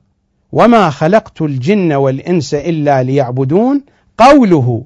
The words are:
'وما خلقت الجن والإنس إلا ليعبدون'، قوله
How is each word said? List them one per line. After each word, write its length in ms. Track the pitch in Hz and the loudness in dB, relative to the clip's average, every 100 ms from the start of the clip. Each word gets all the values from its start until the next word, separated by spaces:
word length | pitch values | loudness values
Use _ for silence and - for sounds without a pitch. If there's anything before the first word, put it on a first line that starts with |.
| _ _ _ _ _ | _ _ _ _ _
'وما 380 | 135 220 233 175 | 0 2 4 2
خلقت 520 | 131 160 214 - - | -2 0 0 -2 -8
الجن 500 | 156 135 131 208 175 | -6 -4 -2 -2 0
والإنس 600 | 139 135 135 151 180 131 | 0 -2 -4 -4 -4 -2
إلا 480 | 147 147 165 147 135 | -6 -4 -4 0 0
ليعبدون'، 840 | 127 139 120 127 135 175 247 285 - _ _ - | 0 -2 -2 -4 -2 -2 0 -4 -6 _ _ 2
قوله 680 | 247 294 214 160 123 117 | 4 6 4 2 0 -4